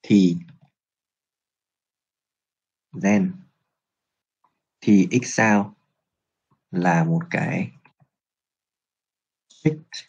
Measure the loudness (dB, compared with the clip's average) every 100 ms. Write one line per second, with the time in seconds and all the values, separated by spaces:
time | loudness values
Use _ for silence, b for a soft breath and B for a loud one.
0 | 2 4 4 0 -10 -20 _ _ _ _
1 | _ _ _ _ _ _ _ _ _ _
2 | _ _ _ _ _ _ _ _ _ -6
3 | -2 0 -2 -8 -20 _ _ _ _ _
4 | _ _ _ _ _ _ _ _ 2 4
5 | 4 0 -2 -2 2 2 -2 -12 _ _
6 | _ _ _ _ _ _ _ -4 0 0
7 | 0 -2 -4 -6 -4 -6 -8 _ _ _
8 | _ _ _ _ _ _ _ _ _ _
9 | _ _ _ _ _ _ -2 -2 -14 -20